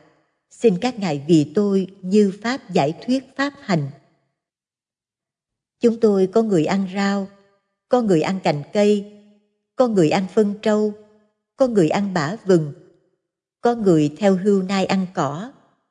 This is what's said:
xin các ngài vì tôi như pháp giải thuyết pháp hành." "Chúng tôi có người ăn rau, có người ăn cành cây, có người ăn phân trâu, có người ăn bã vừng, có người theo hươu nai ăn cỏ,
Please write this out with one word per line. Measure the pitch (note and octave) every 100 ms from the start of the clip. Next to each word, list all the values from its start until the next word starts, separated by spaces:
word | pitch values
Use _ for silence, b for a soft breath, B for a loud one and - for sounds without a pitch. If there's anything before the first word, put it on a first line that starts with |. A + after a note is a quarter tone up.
| _ _ _ _ _
xin | - A#3 F3+
các | B3 B3
ngài | F#3+ D3 C#3
vì | E3+ C#3+ F3+
tôi | G#3 G3 F#3 -
như | F3+ G#3 G3+ F3+
pháp | A#3 C4 -
giải | F3 C#3+ E3 -
thuyết | C4 C4 -
pháp | C#4 -
hành." | - F#3 C#3 - _ _ _ _ _ _ _ _ _ _ _ _ _ _ _ _ _ _
"Chúng | A#3+ A3+
tôi | A3 G3 F#3
có | A3+
người | A3+ F#3+ D3+
ăn | G3 F#3+
rau, | G3 G3+ G3+ G3 _ _ _ _ _ _
có | B3+
người | A3 E3
ăn | D3+ F#3+
cành | F3+ D3 C#3+
cây, | G#3 G#3 G#3 G3+ - _ _ _ _ _ -
có | B3+
người | G#3 D3+
ăn | E3 F#3+
phân | - G#3 G3+
trâu, | A3 G#3+ G#3+ G#3 - _ _ _ _ _
có | C4
người | G#3+ E3+
ăn | G3 G3+
bã | F3+ D3 E3+ F#3+
vừng, | F3+ D3+ C#3 - _ _ _ _ _ _ _
có | A#3+ A#3+
người | G3 D#3+ D3 D3+
theo | G3+ F#3+
hươu | G3+ G3+
nai | F#3 G3 F3+
ăn | G3 F3+
cỏ, | - C#3 D3 A#3 - _ _ _